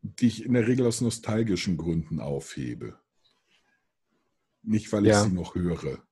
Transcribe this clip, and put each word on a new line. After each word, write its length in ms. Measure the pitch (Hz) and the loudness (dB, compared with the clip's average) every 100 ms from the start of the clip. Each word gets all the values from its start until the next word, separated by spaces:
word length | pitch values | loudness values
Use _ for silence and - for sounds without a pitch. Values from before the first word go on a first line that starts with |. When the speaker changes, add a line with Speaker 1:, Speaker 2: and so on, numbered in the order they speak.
Speaker 1:
die 260 | - - 120 | -14 0 0
ich 180 | - 120 | 0 0
in 80 | |
der 140 | 123 113 | 2 4
Regel 180 | 127 123 | 2 2
aus 160 | 113 | 2
nostalgischen 760 | 117 - - 107 113 90 - 82 | -2 -4 -4 -2 0 0 0 -2
Gründen 420 | 80 82 78 78 | 0 -2 -2 -6
aufhebe. 800 | 62 69 - - 64 58 53 - _ _ _ _ _ _ _ _ _ _ _ _ _ _ _ _ | -6 -6 -8 -10 -8 -8 -12 -16 _ _ _ _ _ _ _ _ _ _ _ _ _ _ _ _
Nicht, 280 | - 107 - | -2 -2 0
weil 140 | 107 107 | 2 6
ich 60 | |
Speaker 2:
Ja. 120 | 104 | 6
Speaker 1:
sie 80 | 104 | 4
noch 220 | 92 85 90 | 0 -4 -2
höre. 480 | 87 80 69 65 _ | -2 -2 -4 -8 _